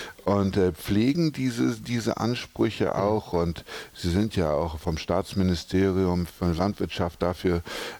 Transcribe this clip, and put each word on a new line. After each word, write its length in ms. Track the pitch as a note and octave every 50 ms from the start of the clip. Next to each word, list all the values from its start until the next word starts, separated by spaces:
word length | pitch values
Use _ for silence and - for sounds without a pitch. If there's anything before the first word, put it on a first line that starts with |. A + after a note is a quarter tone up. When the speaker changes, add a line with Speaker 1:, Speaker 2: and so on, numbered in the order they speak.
| - - - - -
Speaker 1:
und, 320 | - G2+ G2+ G2 G2 F#2
äh, 160 | G#2 F#2 F2+ E2+
pflegen 600 | - - - G2+ G#2 A2+ B2+ C#3+ E3+ E3+ D#3 C#3+
diese, 440 | C3+ C3 C3 A#2 A#2 B2+ B2+ A#2+
diese 400 | A2 G#2+ A#2 A#2+ A#2+ G#2+ A2+ -
Ansprüche 680 | - G#2+ A2+ A#2+ A#2+ - - - - A2+ A2+ G#2 - G#2+
Speaker 2:
Mhm. 40 | -
Speaker 1:
auch. 420 | - - G2 G#2 A2 G#2+ - - -
Und 320 | E2+ E2+ E2+ D#2+ - - - - - - - -
sie 160 | - - F2
sind 240 | E2+ F#2+ G#2+ A2 -
ja 180 | G2+ F2 D2+ D2+
auch 280 | D2 E2 E2 D#2 D#2
vom 180 | - F2+ D#2+ D#2
Staatsministerium 1300 | - - F2 F2+ F#2+ - - G2+ F#2+ F#2 F2+ E2 - - - F#2 G2 G2 F#2 F#2+ F#2+ F2+ F2+ F2+ F2
für 260 | E2+ - - F#2+ F2 E2
Landwirtschaft 680 | D#2 F2+ G2+ G#2 - F#2+ F2 - - F2+ F2 - - F2+
dafür, 400 | F2 F2+ - - F#2+ F2 F2 - - - - - - - -